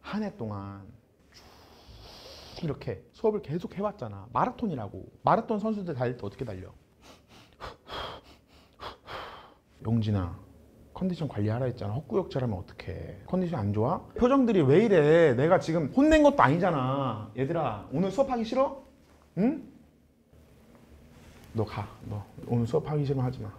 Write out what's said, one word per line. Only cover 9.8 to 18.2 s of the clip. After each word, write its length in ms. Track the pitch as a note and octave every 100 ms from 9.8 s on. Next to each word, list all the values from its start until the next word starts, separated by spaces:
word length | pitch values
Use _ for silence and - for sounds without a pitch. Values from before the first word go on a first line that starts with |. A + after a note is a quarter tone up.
| A2
"용진아, 500 | A#2 A2 G#2 F2 F2 - - - - -
컨디션 340 | - F#3 F3 C#3+
관리하라 380 | - G#2 A2+ C3
했잖아. 260 | - G2+
헛구역질하면 640 | A2 - G#3 - C#3 B2 G#2+
어떡해. 640 | - - - F2 F2+ - -
컨디션 320 | F3+ F3+ E3
안 140 | G2+
좋아?" 260 | G#2 A#2 F3+ - -
표정들이 440 | A#3+ C#4 A#3+ G3
왜 200 | C3+ D#3 A3+
이래? 480 | F#3 D3 E3 D#3+ A#2
내가 240 | D3+ F3+
지금 340 | E3 E3 D3 -
혼낸 280 | D4+ D#4
것도 180 | C#4+ C#4+
아니잖아. 920 | B2+ E3 F#3 D#3 B2+ C#3 C3+ G#2+ G#2 A2+
얘들아, 520 | C3+ E3+ C#3 G#2 F#2+
오늘 180 | C#3 F#3+
수업하기 340 | F#3+